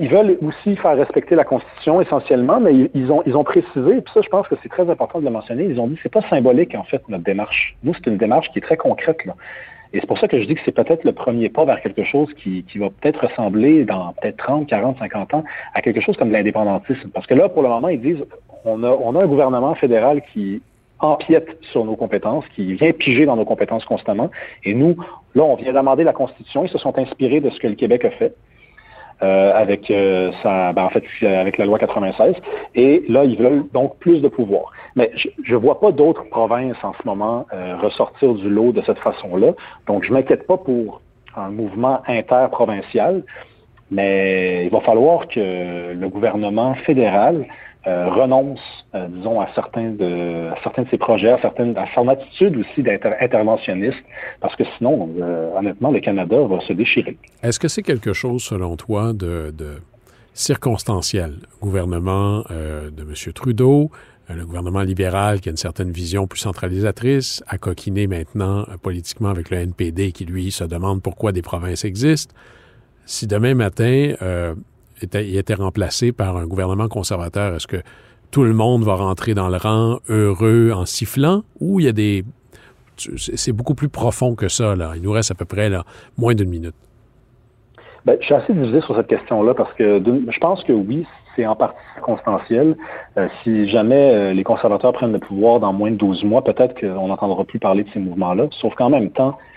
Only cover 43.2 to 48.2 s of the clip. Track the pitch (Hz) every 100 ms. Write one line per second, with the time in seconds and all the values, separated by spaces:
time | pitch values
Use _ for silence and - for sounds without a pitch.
43.2 | - - - _ _ _ _ 98 98 98
44.2 | 95 95 92 90 87 107 - 110 139 170
45.2 | - - 98 90 90 87 87 87 92 98
46.2 | 110 107 104 107 127 131 - 135 110 98
47.2 | 120 165 123 - - - 95 90 90 95